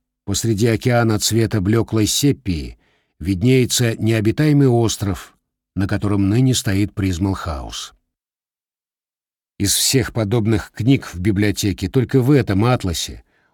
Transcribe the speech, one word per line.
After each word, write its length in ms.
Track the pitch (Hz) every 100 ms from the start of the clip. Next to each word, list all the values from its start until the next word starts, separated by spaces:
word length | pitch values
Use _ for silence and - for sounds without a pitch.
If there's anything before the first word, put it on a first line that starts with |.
| _ _
посреди 420 | - 98 113 101 117
океана 520 | 110 127 120 113 107
цвета 400 | - 110 110 110
блеклой 460 | 92 113 104 110 104
сеппии, 720 | - 143 - - 82 64 - _ _ _ _
виднеется 760 | 80 95 120 131 120 - 120 113
необитаемый 720 | 110 113 107 113 151 143 135
остров — 680 | 117 113 - 101 90 - _ _ _ _
на 120 | - 95
котором 420 | 101 104 101 98
ныне 260 | 110 131
стоит 400 | 120 - 95 104
Призмал 400 | - 95 87 98
Хаус. 600 | 95 - 73 62 - - - _ _ _ _ _ _ _ _ _ _ _ _ _ _ _ -
Из 140 | 98
всех 380 | - - 131 113
подобных 600 | - 104 120 107 110 -
книг 420 | - 107 139 -
в 60 | 85
библиотеке 680 | 92 95 104 95 104 87 95
только 320 | 131 117 135
в 120 | 123
этом 320 | 147 110 95
атласе 580 | 117 127 92 82 - 73 - _ _